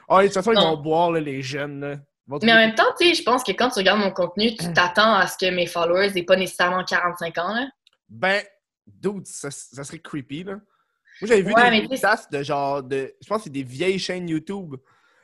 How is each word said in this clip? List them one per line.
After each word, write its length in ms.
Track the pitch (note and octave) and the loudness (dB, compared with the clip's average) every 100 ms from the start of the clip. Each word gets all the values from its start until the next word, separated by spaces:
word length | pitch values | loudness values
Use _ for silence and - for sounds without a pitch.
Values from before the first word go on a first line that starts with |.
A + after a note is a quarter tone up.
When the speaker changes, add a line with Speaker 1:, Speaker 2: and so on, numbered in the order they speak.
| - | 2
Speaker 1:
Ah, 120 | F3+ | 4
de 40 | G3 | 4
toute 80 | |
façon, 180 | G3 F#3+ | 2 2
ils 20 | |
Speaker 2:
Non. 220 | A3+ E3 D#3 | 4 4 2
Speaker 1:
vont 60 | |
boire, 280 | D3 D#3+ F3 | 0 2 2
là, 100 | E3 | 0
les 220 | D3 C3+ | -4 -6
jeunes, 380 | C3 C#3+ D3 C#3+ | -8 -8 -8 -8
là. » 160 | C#3+ C#3+ - _ - | -10 -10 -16 _ -12
Ils 40 | |
vont 80 | C#3+ | -2
Speaker 2:
Mais 100 | A3 | 4
en 20 | |
Speaker 1:
trouver 120 | A3+ A3 | 6 6
Speaker 2:
même 60 | A3 | 4
temps, 80 | A4+ - | 2 4
tu 80 | F4 | 2
sais, 60 | |
je 80 | D#4+ | 2
pense 180 | - B3+ | 2 0
que 100 | B3+ | 0
quand 160 | F#3 A#3+ | 0 0
tu 100 | A#3 | 2
regardes 180 | F#3 G#3 | 2 2
mon 100 | G3 | 0
contenu, 420 | F#3 F3 G3+ A3 | 0 -2 0 -2
tu 100 | A3+ | -2
Speaker 1:
<clears throat> 80 | E3+ | -2
Speaker 2:
t'attends 420 | E3+ F3+ G#3 A3 G#3 | 0 2 4 4 4
à 100 | F3 | 2
ce 100 | - | 0
que 140 | F#3 | -2
mes 160 | F3+ F3 | 0 -2
followers 500 | F3 E3+ F3+ G3+ G3 | -2 0 2 2 -2
aient 60 | |
pas 140 | E3+ F#3+ | 2 2
nécessairement 480 | F3+ - F3+ F#3 | 2 -2 0 0
quarante-cinq 520 | F3+ F3+ E3+ D#3+ E3+ E3 | -2 -2 -2 -4 -6 -6
ans, 160 | F3 | -4
là. 120 | A3 C4+ - _ _ _ | -4 -6 -12 _ _ _
Speaker 1:
Ben, 320 | A2+ F#3 G3+ - _ _ _ _ | -4 -2 -2 -4 _ _ _ _
dude, 400 | G2+ F#3 G3+ - | _ -6 -6 -10
ça, 240 | - C#3+ | -12 -12
ça 320 | C#3 - B2 | -12 -16 -16
serait 160 | C3+ D#3+ | -16 -16
creepy, 460 | - D3+ B2+ C#3+ | -12 -12 -10 -12
là. 80 | F#3 | -10
Moi, 80 | G3+ - _ _ _ _ - G#3 | -14 -16 _ _ _ _ -12 2
j'avais 140 | A3 | 2
vu 100 | F#3 | 4
Speaker 2:
Ouais, 120 | A3 | 4
Speaker 1:
des, 60 | A#3+ | 4
Speaker 2:
mais 100 | A3 | 4
Speaker 1:
des 60 | G#3+ | 0
Speaker 2:
tu 80 | C4 | -2
sais 20 | |
Speaker 1:
stats 300 | G3 A3 - | 0 0 -2
de 120 | C#3+ | -8
genre 380 | C#3+ C#3+ C#3 C#3+ | -4 -2 -2 -4
de, 280 | B2+ C3+ C3+ - | -4 -6 -6 -12
je 60 | - | -8
pense 100 | A3 | -6
que 60 | |
c'est 60 | F#3 | -6
des 120 | C#3 | -10
vieilles 340 | C3 C3 F3+ F#3+ | -10 -4 -2 -2
chaînes 300 | - F3+ F3 | -4 -6 -4
YouTube. 480 | D#3 D#3 G3+ F3 C3 _ _ _ _ | -4 -4 -8 -10 -14 _ _ _ _